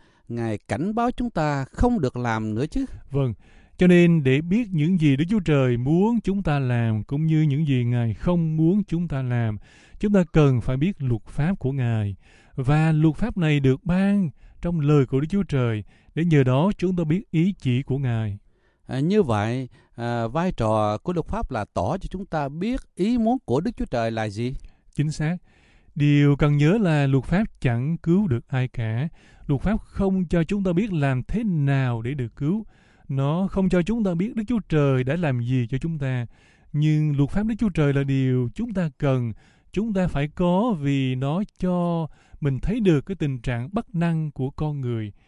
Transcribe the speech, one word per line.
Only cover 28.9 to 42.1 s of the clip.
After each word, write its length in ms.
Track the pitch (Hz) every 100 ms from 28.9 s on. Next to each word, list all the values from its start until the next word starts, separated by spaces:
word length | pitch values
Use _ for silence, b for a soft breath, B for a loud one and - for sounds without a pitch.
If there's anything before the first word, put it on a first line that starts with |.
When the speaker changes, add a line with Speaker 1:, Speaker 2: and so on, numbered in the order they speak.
| 113 156 b b b -
Speaker 2:
Luật 140 | 139
pháp 180 | 180 226
không 440 | - - 196 190 175
cho 160 | 175
chúng 200 | 160 208
ta 80 | 190
biết 200 | 175 226
làm 300 | 170 139 127
thế 220 | - 196
nào 580 | 226 165 139 139 131 117
để 120 | 117
được 220 | 143 113 -
cứu. 300 | 143 214 208 b b b b
Nó 380 | 135 139 165 190
không 220 | 196 190
cho 140 | 180
chúng 220 | 170 233
ta 100 | 196
biết 220 | 170 208 226
Đức 60 | 208
Chúa 120 | 240 -
Trời 360 | 156 143 131
đã 120 | 127 170
làm 240 | 160 123
gì 260 | 117 131 113
cho 80 | 135
chúng 200 | 165 160
ta. 280 | 135 127 113 b b b b
Nhưng 440 | 147 151 151 151 139
luật 140 | 139
pháp 160 | 190 220
Đức 80 | 220
Chúa 100 | 220
Trời 240 | 160 143
là 120 | 139
điều 440 | 139 135 131 127 120
chúng 200 | - 240
ta 160 | 190 165 -
cần, 340 | 143 131 120 107 b b b
chúng 220 | - 226
ta 140 | 190 180
phải 200 | 139 147
có 480 | - 175 180 247 175
vì 340 | 139 139 131
nó 280 | 127 139 165 214 _
cho 480 | 180 180 175 170 160